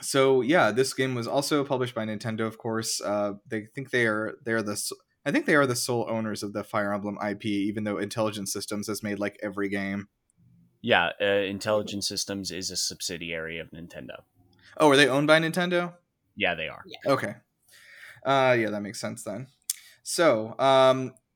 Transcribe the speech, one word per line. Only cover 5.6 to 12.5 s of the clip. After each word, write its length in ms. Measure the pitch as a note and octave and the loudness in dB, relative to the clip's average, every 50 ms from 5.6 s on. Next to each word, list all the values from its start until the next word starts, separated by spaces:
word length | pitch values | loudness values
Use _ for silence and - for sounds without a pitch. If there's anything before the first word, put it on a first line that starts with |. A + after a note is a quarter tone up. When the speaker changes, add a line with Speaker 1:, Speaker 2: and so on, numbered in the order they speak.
| C#3 | 4
Speaker 1:
the 100 | C3 B2 | 4 2
sole 300 | A#2+ - - B2 A#2 G#2+ - | -2 -2 -2 -2 -2 -2 -2
owners 340 | A2+ A2+ A2 A2 G#2 - - | -2 -4 -4 -4 -6 -6 -8
of 120 | G2+ G#2 | -8 -6
the 100 | G#2+ G2 | -8 -8
Fire 300 | - - A2 G#2 G2+ G2+ | -4 -2 -2 -2 0 -2
Emblem 240 | G2+ G2 G#2 G#2 - | -4 -4 -6 -6 -4
I 140 | - G#2 G2 | -4 -4 -4
P, 160 | G2 - A2 G2+ G2+ G2 G#2+ | -4 -4 -2 0 0 0 -2
even 160 | G2+ A2 G#2+ | -2 -4 -4
though 140 | G#2+ G#2 E2+ | -4 -4 -4
Intelligent 500 | G2+ G2+ - A#2 A2 G#2+ G2+ G#2+ G2 G2 | -4 -4 -2 -2 -2 -2 -2 -6 -8 -6
Systems 380 | - G2+ - - G#2+ G#2 G2+ | -6 -8 -8 -8 -8 -8 -6
has 160 | - G#2+ G2 - | -6 -6 -6 -4
made, 160 | G#2 G2+ G2 | -6 -4 -4
like, 200 | G#2 G2+ - - - | -4 -6 -6 -6 -8
every 260 | G#2 F#2+ G2+ G2+ G2 | -8 -4 -4 -4 -2
game. 400 | G2 G2+ G2 G2 G2 G2+ G2 - _ _ _ _ _ _ _ _ _ _ _ _ _ _ - | -2 -4 -4 -4 -6 -6 -8 -10 _ _ _ _ _ _ _ _ _ _ _ _ _ _ 0
Speaker 2:
Yeah, 260 | A#2 A2+ F#2 E2+ E2+ - - | 2 4 4 4 2 -2 -2
uh, 40 | - | 0
Intelligent 800 | G2+ G2+ G2+ G2+ F#2+ G2+ G2 - A2 G#2+ G#2 G#2 G#2 - G2+ F#2+ | 2 2 2 0 -2 -6 -6 -2 0 0 0 0 -2 -6 -6 -6
Systems 480 | - G#2 F#2+ - - G2 G2 F#2+ F2+ | -6 -4 -6 -6 -6 -6 -8 -8 -8